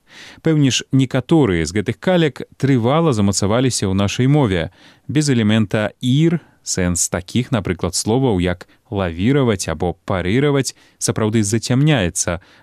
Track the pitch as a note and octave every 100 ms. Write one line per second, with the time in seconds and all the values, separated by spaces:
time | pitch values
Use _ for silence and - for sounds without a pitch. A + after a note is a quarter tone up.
0 | _ - - - D#3+ D#3 C3+ - - C3+
1 | C3 C3 - E3 A#2+ F2 D#2+ G2+ G2 -
2 | - F3+ D#3+ - - - C3+ C3 A2+ D3+
3 | E3 A2 G2+ G2 G2 A2+ C3 - G2+ F#2+
4 | G2+ - B2+ D3+ B2 F#2 D#2 - - -
5 | - C3+ D3 A#2+ G#2 A2 G#2+ A2+ G#2+ -
6 | B2+ C#3 E3 E3 - _ - - F2+ E2+
7 | - F#2 - A2+ B2 A2+ F#2 F2 F2 -
8 | G2+ B2 C3+ F#2+ F2 F2 - _ - G2+
9 | F#2 E2 G#2+ C#3+ B2 G2 - E2 F2+ E2
10 | - F#2+ F2 A#2 D3 C#3 - - _ -
11 | - A2 A2 A2+ G2+ A2 - B2 D3+ C#3
12 | F2+ - - E2+ - -